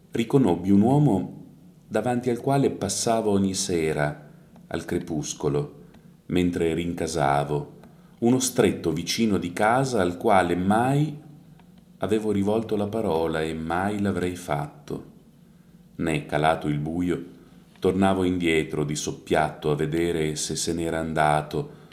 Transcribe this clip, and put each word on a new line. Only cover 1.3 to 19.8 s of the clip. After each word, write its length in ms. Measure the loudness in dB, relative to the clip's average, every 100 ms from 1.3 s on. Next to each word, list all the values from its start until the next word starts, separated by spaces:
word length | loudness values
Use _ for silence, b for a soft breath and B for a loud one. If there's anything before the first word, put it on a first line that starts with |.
| -10 -20 -20 -20 -20 -6
davanti 420 | -2 -2 -2 -2
al 100 | -2
quale 300 | 0 2 2
passavo 600 | 0 -4 -2 0 2 2
ogni 240 | 2 2
sera 720 | 0 0 0 0 0 -2 -4 -16 B B -20 -10
al 180 | -8
crepuscolo, 920 | -4 -4 -2 -6 -6 -4 0 0 -2 -10 B B B B -4
mentre 480 | 0 0 0 0
rincasavo, 1040 | 0 -4 -4 -4 0 2 2 0 -4 -6 -14 B B B B
uno 220 | 2 2
stretto 500 | 0 2 2 2 -2
vicino 480 | -4 -4 0 0 0
di 140 | -2
casa 480 | 0 2 2 2 0
al 160 | 0 0
quale 400 | 2 4 4 0
mai 600 | 2 2 2 2 0 -4 -16 -20 -20 -20 -20 -20 -20 -8
avevo 340 | -2 0 0
rivolto 420 | 0 2 0 0
la 140 | -4 -2
parola 540 | -2 0 0 0 -2
e 120 | -2
mai 460 | -4 -4 -2 -2 -2
l'avrei 340 | -2 0 -2
fatto. 720 | -6 -6 -4 -6 -12 -12 -12 -12 -20 -20 -20 B B B B -20
Né, 320 | -6 -2 -2 -2
calato 400 | 0 2 2 0
il 120 | -4
buio, 460 | -4 -4 -2 -2 -6 -18 B B B B
tornavo 460 | 0 2 2 2
indietro 580 | 0 0 2 0 0 -2
di 140 | -2 -4
soppiatto 720 | -6 -8 -2 0 0 -2 -2
a 60 |
vedere 580 | 0